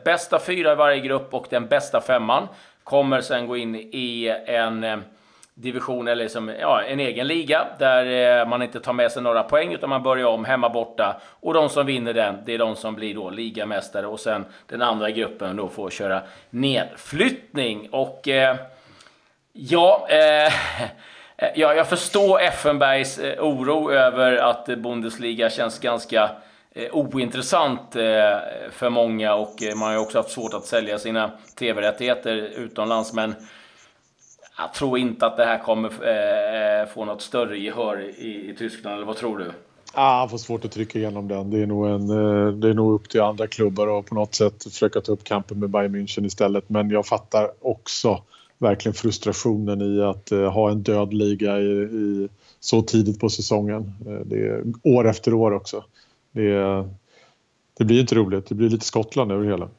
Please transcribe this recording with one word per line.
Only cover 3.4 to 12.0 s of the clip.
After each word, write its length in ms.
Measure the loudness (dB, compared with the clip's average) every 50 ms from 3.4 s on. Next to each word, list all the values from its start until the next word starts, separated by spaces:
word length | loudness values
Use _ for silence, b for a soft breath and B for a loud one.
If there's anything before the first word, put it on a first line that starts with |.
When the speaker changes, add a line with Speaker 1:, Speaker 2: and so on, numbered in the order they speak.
| -4
Speaker 1:
gå 100 | -4 -6
in 180 | -6 -6 -6 -8
i 640 | -8 -10 -10 -8 -6 -6 -6 -4 -4 -2 -2 -2 -4 -4
en, 380 | -2 0 0 0 0 -2 -4 -4
eh, 120 | -4 -4 -6 -8 -12 b b b b b b b b b
division 540 | -12 -8 -6 -6 -6 -6 -6 -6 -4 -2 0
eller 200 | 0 0 -2 -4
som, 240 | -6 -6 -8 -8 -6 -2
ja, 220 | 0 2 2 2
en 180 | 2 -2 -4 -2
egen 260 | -2 -2 -2 -4 -2
liga 400 | -2 -2 -2 0 0 0 0 0 -2 -2 2
där, 600 | 4 4 6 4 4 2 2 2 4 6 6 4
eh, 80 | 4 2
man 140 | 0 -2
inte 180 | -2 -4 -6 -8
tar 120 | -6 -4
med 200 | 0 2 2 0
sig 100 | 0 -2
några 200 | 0 2 2 2
poäng 300 | 2 2 2 2 2 0
utan 160 | -4 -6 -4 -2
man 120 | -2 0
börjar 240 | 0 0 2 2 2
om 180 | 2 0 0 0
hemma 240 | 0 0 2 2 0
borta. 520 | 0 -2 -6 -4 -2 -2 0 0 -2 B B B B B
Och 140 | -4 0 2
de 140 | 2 2 2
som 180 | 2 0 0
vinner 280 | 0 0 -2